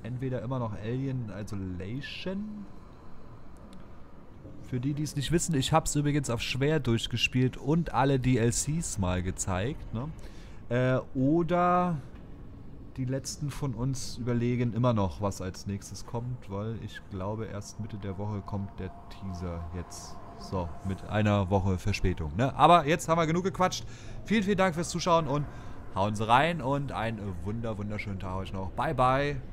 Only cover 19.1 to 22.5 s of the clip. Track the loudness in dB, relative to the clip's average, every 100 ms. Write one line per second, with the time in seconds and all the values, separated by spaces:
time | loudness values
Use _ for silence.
19.1 | -10 -8 -6 -6 -6 -6 -8 -8 -10 -12
20.1 | -12 -12 -12 -6 -4 -4 -4 -4 -4 -2
21.1 | 2 6 4 4 4 4 2 0 2 2
22.1 | 2 -2 0 0